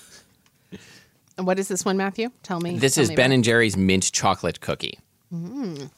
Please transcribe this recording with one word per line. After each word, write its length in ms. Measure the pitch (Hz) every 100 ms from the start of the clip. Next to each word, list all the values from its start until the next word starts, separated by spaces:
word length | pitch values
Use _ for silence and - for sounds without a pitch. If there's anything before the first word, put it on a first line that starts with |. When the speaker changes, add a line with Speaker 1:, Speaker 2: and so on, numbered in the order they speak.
| - - _ _ _ _ _ - - - _ _ _ -
Speaker 1:
And 80 | 185
what 120 | 190
is 100 | 196
this 180 | 185 208
one, 100 | 190
Matthew? 340 | 196 190 233 -
Tell 180 | - 175
me. 160 | 170 -
Speaker 2:
This 180 | 135 156
Speaker 1:
Tell 60 |
Speaker 2:
is 40 | 123
Speaker 1:
me 80 | 147
Speaker 2:
Ben 100 | 127
Speaker 1:
about 40 | 131
Speaker 2:
and 80 |
Jerry's 300 | 117 117 113
mint 380 | 95 95 95 -
chocolate 480 | - 104 95 87 -
cookie. 380 | - 71 - - _ _ -
Speaker 1:
Mm. 580 | 170 175 269 214 147 135